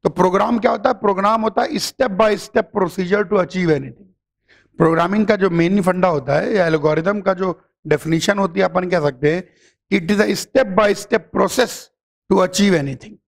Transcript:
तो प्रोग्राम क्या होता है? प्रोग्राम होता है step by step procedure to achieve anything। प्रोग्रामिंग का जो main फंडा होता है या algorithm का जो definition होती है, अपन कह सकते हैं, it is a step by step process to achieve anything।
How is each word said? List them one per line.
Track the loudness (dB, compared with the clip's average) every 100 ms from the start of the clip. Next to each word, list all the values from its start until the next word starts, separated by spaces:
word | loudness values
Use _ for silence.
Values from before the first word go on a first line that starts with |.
तो | -4
प्रोग्राम | 0 0 2 0 0
क्या | 0
होता | 0 -2
है? |
प्रोग्राम | 0 -2 0 0 0
होता | -2 -2
है | -4 -4
step | -8 -4 -2 2
by | 0 0
step | -2 -4 -2
procedure | -2 -2 -2 -2 -2
to | 0 0
achieve | 0 -2 0
anything। | 0 -2 -16 -20 _ _ _ _ _ _ 0
प्रोग्रामिंग | 2 2 0 0 0
का |
जो | 2 2
main | 2 2 2
फंडा | 0 0 0
होता | 0 -2 -2
है | 0
या | 0 2
algorithm | 2 0 0 -2 -2
का | -2
जो | -2 -4 -6 _ _
definition | -4 -2 0 0 0 0
होती | 0 0
है, |
अपन | 0 0 0
कह | 0
सकते | 0 0 -2
हैं, | -2 -6 _ _ _ _
it | -2 0
is | 0
a | 2 -2
step | -2 0 0
by | 2 0 0
step | -2 -4 -2
process | -2 0 0 -2 -4 -18 _ _ _ _
to | 2
achieve | 2 2 2 2
anything। | -2 -10 -16 -20